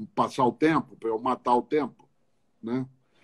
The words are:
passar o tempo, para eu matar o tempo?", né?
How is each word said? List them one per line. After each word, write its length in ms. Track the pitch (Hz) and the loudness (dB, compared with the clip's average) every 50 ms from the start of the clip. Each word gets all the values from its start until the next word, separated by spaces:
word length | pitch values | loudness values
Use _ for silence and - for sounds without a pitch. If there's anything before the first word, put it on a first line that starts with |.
| 107 - _ | -14 -6 _
passar 320 | - 117 107 - - 131 | -2 -2 0 0 0 0
o 60 | 117 | 0
tempo, 440 | - - 151 160 160 139 120 - 101 - | 2 2 2 2 2 2 -2 -4 -8 -8
para 100 | - 113 | -4 -4
eu 100 | 113 113 | -4 -2
matar 360 | 123 127 123 - - 127 120 | -2 -2 -4 -2 0 2 2
o 60 | 120 | 2
tempo?", 460 | 110 - 151 151 139 113 - _ _ _ _ _ _ _ _ _ _ _ _ _ | 2 0 0 0 0 -2 -6 _ _ _ _ _ _ _ _ _ _ _ _ _
né? 240 | - 113 120 131 131 131 - _ _ _ _ _ | -8 -6 -4 -4 -6 -6 -12 _ _ _ _ _